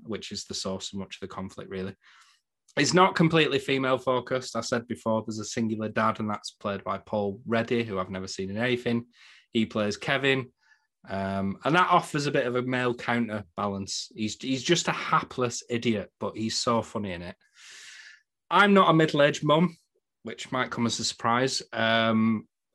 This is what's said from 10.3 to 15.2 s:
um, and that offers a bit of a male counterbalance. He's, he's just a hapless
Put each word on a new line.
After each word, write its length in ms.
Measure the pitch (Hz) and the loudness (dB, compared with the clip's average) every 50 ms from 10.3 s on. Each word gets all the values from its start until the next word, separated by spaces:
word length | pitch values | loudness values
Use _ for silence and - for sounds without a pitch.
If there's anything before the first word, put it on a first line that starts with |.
| 135 131 123 - _ _ _ _ _ _ _ _ _ _ _ - | 2 2 -2 -6 _ _ _ _ _ _ _ _ _ _ _ -8
um, 480 | 95 98 98 98 98 98 98 98 95 - - | -6 -4 -4 -2 -2 -2 -2 -4 -4 -4 -2
and 120 | 135 147 | 2 2
that 140 | 180 180 - | 2 4 4
offers 380 | 180 165 170 - - 147 143 | 4 2 2 0 -4 -4 -2
a 40 | 147 | 0
bit 140 | 127 143 120 | 0 0 0
of 100 | 123 120 | 0 -2
a 60 | 127 | -2
male 320 | 123 127 131 123 127 123 120 | -2 -2 -2 0 0 -2 -2
counterbalance. 1160 | 123 - 127 120 120 117 107 107 104 101 - _ 98 101 101 98 98 95 - - - - - - | -2 -2 0 0 0 0 -2 -4 -8 -8 -10 _ -4 -4 -4 -4 -6 -6 -8 -8 -10 -10 -10 -8
He's, 240 | - 110 104 - - | -6 -6 -6 -6 -6
he's 240 | - 131 131 127 123 | -6 -4 -4 -2 0
just 260 | 175 170 165 - 175 | 2 0 2 2 -2
a 20 | |
hapless 720 | - - - - 160 156 | -4 -4 -2 0 0 0